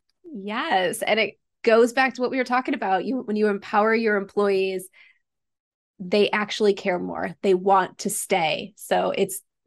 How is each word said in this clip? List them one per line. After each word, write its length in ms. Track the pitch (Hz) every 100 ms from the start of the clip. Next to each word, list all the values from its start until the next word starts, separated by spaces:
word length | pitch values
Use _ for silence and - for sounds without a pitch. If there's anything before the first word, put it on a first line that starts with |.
| _ _
Yes. 800 | 349 240 196 226 320 190 180 -
And 180 | - 214
it 180 | 208 - _ _
goes 300 | 226 226 240
back 220 | 254 262
to 80 | 254
what 100 | 247
we 60 | 262
were 80 | 247
talking 280 | 247 254
about. 300 | 269 202 190
You, 140 | 202 254
when 120 | - 214
you 140 | 214
empower 440 | 202 - 214 220
your 220 | 226 226 202
employees, 720 | 190 208 202 196 190 190 185 _ _ _ _ _ _ _ _ _ _ _
they 300 | 180 208 202
actually 420 | 202 208 - 208
care 260 | 202 202 180
more. 360 | 180 - 185 170
They 120 | 202
want 440 | 180 190 196 180 -
to 100 | 202
stay. 640 | - - 185 160 - 208 -
So 340 | - 180 185
it's 300 | - 190 - - _